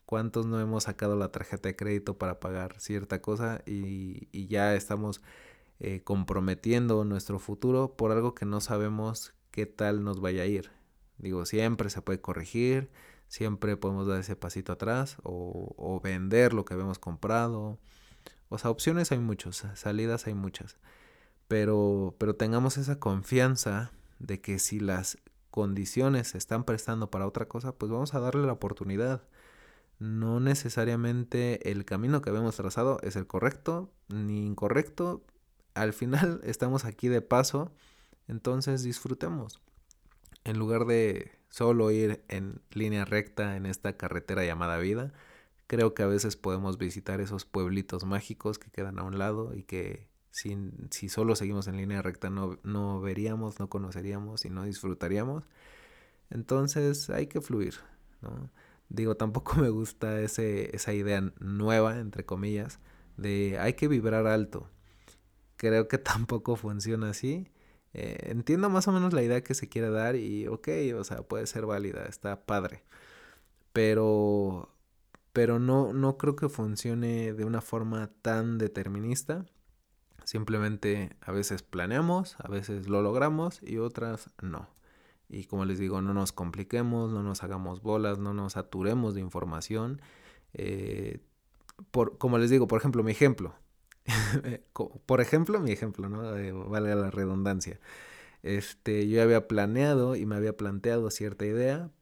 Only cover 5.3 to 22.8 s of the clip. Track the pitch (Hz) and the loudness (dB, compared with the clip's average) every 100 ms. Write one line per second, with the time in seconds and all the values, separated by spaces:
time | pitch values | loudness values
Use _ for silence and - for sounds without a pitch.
5.3 | - - - _ - 95 95 - 98 90 | -20 -20 -20 _ -10 -6 -6 -2 0 0
6.3 | 95 95 92 110 120 120 107 104 98 - | 0 0 0 2 4 4 2 2 -2 -2
7.3 | 98 - 104 127 127 131 - 110 110 120 | -6 -6 -2 2 2 2 0 2 4 2
8.3 | 120 101 104 - 104 104 107 110 110 - | 0 -2 -2 0 0 0 0 -4 -6 -10
9.3 | _ _ - 107 - 104 104 104 95 92 | _ _ -6 -6 0 0 2 0 -2 -2
10.3 | 92 92 101 87 - _ _ _ - 95 | 0 0 -2 -4 -18 _ _ _ -10 -4
11.3 | 90 85 107 113 113 104 95 - 95 - | -4 0 2 2 2 -2 -4 -4 -4 -4
12.3 | 85 85 113 123 131 135 - - - - | -8 -4 0 2 2 -2 -12 -20 -20 -14
13.3 | - 110 101 104 101 98 98 98 95 92 | -4 -4 0 -2 0 -2 0 0 0 -2
14.3 | 98 85 92 92 90 101 123 139 - - | -6 -6 -6 -6 -4 -2 0 -2 -6 -10
15.3 | 90 90 90 92 - 85 92 95 92 95 | -8 -8 -8 -10 -8 -6 -4 -2 -2 4
16.3 | 113 123 110 95 92 95 90 - 85 101 | 6 6 4 -2 -4 -4 -6 -8 -4 0
17.3 | 117 117 110 107 110 - - - - - | 2 0 -2 -6 -10 -16 -20 -20 -20 -20
18.3 | - - - 117 113 - 170 165 131 113 | -20 -10 -4 0 2 2 2 2 2 0
19.3 | 101 90 92 101 101 104 104 113 117 - | -2 -6 -8 -10 -6 -2 0 0 -2 -2
20.3 | 101 98 - - - - - - _ _ | -4 -4 -8 -14 -18 -20 -20 -20 _ _
21.3 | _ - 110 107 107 101 101 95 - 107 | _ 0 2 4 4 4 4 0 0 0
22.3 | 104 110 117 131 139 | 2 2 4 2 2